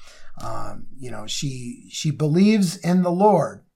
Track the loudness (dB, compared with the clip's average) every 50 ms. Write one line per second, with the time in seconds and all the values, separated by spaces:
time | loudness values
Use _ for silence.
0 | -18 -18 -18 -14 -12 -12 -10 -8 -6 -4 -4 -2 -2 -4 -4 -6 -8 -10 -10 -10
1 | -10 -10 -8 -8 -8 -8 -6 -6 -6 -6 -6 -8 -10 -12 -12 -14 -16 -14 -10 -4
2 | -4 -4 -2 0 0 2 4 6 6 6 6 4 2 0 -2 -4 -2 2 2 2
3 | 2 2 2 4 4 6 6 4 2 0 -6 -12 _ _ _